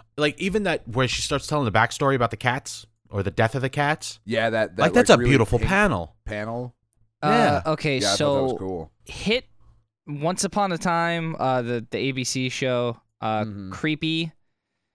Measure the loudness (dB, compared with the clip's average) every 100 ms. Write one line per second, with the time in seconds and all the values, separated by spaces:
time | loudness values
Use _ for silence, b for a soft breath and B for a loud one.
0 | -16 -2 -2 0 -2 0 0 -2 -4 0
1 | 0 0 -2 -2 -2 0 2 4 2 2
2 | 2 2 0 0 -2 -2 -8 -14 -16 _
3 | _ -4 -2 2 0 0 -4 0 0 -2
4 | -6 -14 -4 0 0 0 -2 2 4 4
5 | 6 6 6 4 4 2 2 2 2 0
6 | -4 _ -10 -8 -6 -8 -10 -14 _ _
7 | _ _ 2 4 4 2 0 -2 0 0
8 | 0 2 2 2 0 -2 -6 -8 -10 _
9 | -18 -6 -2 -2 -4 -20 -20 _ _ _
10 | -14 -4 -4 -2 -2 -2 -2 -2 -2 0
11 | 0 -2 -4 -2 0 0 -2 -6 -4 -4
12 | -2 -2 -4 -2 -4 -2 -2 0 -2 -4
13 | _ _ -4 -2 -4 -8 -12 -6 -4 -2
14 | -2 -2 -4 -10 _ _ _ _ _